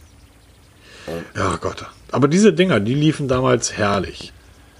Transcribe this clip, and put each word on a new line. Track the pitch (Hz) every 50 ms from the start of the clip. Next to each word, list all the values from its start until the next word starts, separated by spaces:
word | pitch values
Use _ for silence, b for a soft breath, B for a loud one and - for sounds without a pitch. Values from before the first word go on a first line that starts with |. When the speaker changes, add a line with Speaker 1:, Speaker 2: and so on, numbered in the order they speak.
| - - - - - - _ _ _ - _ _ - - B B B B B B B 80
Speaker 1:
Ja. | 82 85 80 - - 98
Speaker 2:
Ja, | 98 92 82 -
Gott. | - 90 85 - - - - - - -
Aber | - 120 135 139
diese | 165 196 220 208
Dinger, | 156 160 185 185 139 104
die | 98 113 131
liefen | 147 151 156 - - 143
damals | 127 131 127 131 127 123 117 - -
herrlich. | - - 107 101 101 98 92 - - - - - b b b b b b b b b